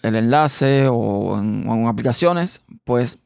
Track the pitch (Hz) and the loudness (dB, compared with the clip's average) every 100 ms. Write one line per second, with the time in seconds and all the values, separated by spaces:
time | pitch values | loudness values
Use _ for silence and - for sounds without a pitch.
0 | 113 110 113 143 151 - 135 139 135 120 | -2 0 2 2 2 0 2 2 2 2
1 | 107 101 98 104 104 104 - 113 117 113 | 0 -2 -2 -2 -2 -4 -2 -2 -2 -2
2 | 123 127 175 175 180 - - - - 123 | -2 0 0 0 -4 -8 -20 -14 -2 -2
3 | 123 - | -2 -6